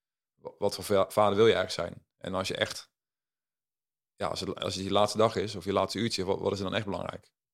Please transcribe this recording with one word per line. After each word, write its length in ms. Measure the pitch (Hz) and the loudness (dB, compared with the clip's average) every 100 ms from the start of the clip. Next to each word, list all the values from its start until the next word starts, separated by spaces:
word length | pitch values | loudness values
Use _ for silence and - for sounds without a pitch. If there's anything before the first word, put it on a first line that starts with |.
| _ _ _ | _ _ _
wa-, 200 | _ - - | _ -16 -4
wat 160 | 98 | -2
voor 100 | - | -2
va-, 260 | 90 98 95 | 0 2 4
vader 260 | - 104 101 | 4 4 6
wil 100 | 113 | 6
je 80 | |
eigenlijk 340 | 92 92 - 87 | 4 0 -4 -6
zijn?" 180 | - _ _ | -8 _ _
En 180 | 90 | -6
als 140 | 92 95 | -4 -4
je 80 | - | -2
echt... 340 | 107 - - _ _ _ _ _ _ _ _ _ _ _ _ | -4 -6 -16 _ _ _ _ _ _ _ _ _ _ _ _
Ja, 140 | _ 90 | _ -6
als 120 | 82 | -4
het, 140 | 95 - | -6 -6
als 140 | 95 | -6
het 100 | 92 | -4
je 60 | 95 | 0
laatste 260 | 101 104 107 | 2 2 4
dag 180 | 113 98 | 2 2
is 180 | 101 | -4
of 100 | 104 | -6
je 80 | 98 | 0
laatste 260 | 98 95 98 | 0 0 0
uurtje... 260 | 113 - | -2 -2
Wat, 140 | 90 90 | -2 0
wat 120 | 95 | 0
is 60 | 98 | -2
er 60 | |
dan 100 | 92 | -2
echt 100 | 98 | -4
belangrijk? 460 | 104 90 - - - _ _ | -4 -6 -6 -10 -18 _ _